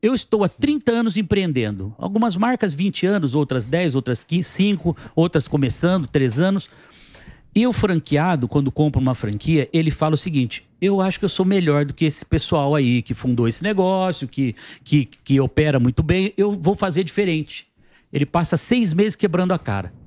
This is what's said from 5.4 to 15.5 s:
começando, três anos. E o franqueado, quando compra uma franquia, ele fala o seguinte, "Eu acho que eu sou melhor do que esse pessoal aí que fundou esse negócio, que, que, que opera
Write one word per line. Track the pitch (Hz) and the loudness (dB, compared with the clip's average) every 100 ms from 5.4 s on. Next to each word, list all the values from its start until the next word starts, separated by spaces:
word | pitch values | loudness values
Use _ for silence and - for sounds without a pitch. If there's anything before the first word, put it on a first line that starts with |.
| - | -2
começando, | 151 131 - 170 190 135 | -2 -2 0 0 0 0
três | 143 131 113 | 0 0 0
anos. | 180 196 - - - - - - - - _ 202 | 0 0 -4 -20 -20 -20 -20 -20 -20 -20 _ 0
E | 247 | 2
o | |
franqueado, | 226 202 170 - 143 175 165 120 | 2 2 0 0 0 2 0 0
quando | 147 139 | 0 0
compra | - 151 127 | 0 0 2
uma | 127 127 | 0 -2
franquia, | 107 104 - 160 - | -4 -4 0 2 2
ele | 165 160 | 0 0
fala | 135 156 156 | 0 0 0
o | |
seguinte, | 185 147 120 - _ _ | -2 -2 -2 -4 _ _
"Eu | 185 196 | 0 2
acho | 190 - | 0 0
que | 190 | -4
eu | |
sou | - 185 | 0 2
melhor | 196 170 147 147 | 2 2 2 0
do | |
que | 135 | 0
esse | 156 - - | -2 -2 -2
pessoal | 160 - 165 139 151 | -2 0 0 2 2
aí | 127 123 | 2 0
que | - | -2
fundou | 117 131 120 117 | -4 -2 0 0
esse | 113 | 0
negócio, | 196 202 185 190 185 170 131 | -2 2 2 2 0 -4 -8
que, | - 131 110 - - | -4 -4 -4 -16 -20
que, | - 151 131 - | 0 0 0 -8
que | - 135 | 0 2
opera | 131 | 2